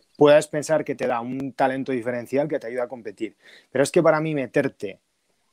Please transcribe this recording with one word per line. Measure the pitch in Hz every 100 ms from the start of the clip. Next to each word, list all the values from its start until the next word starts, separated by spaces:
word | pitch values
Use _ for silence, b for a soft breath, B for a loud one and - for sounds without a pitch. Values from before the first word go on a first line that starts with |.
| _ -
puedas | 147 147 151
pensar | 156 135 156 147
que | 135
te | 135
da | 120
un | 120 135 139
talento | - 135 135 131
diferencial | 131 117 123 110 131 147
que | 139
te | 113
ayuda | 123
a | 120
competir. | 127 107 98 107 - b b b
Pero | 131
es | 139
que | 180
para | 160 156
mí | 160
meterte, | 151 123 147 135 - 101 92 _ _ _ _ _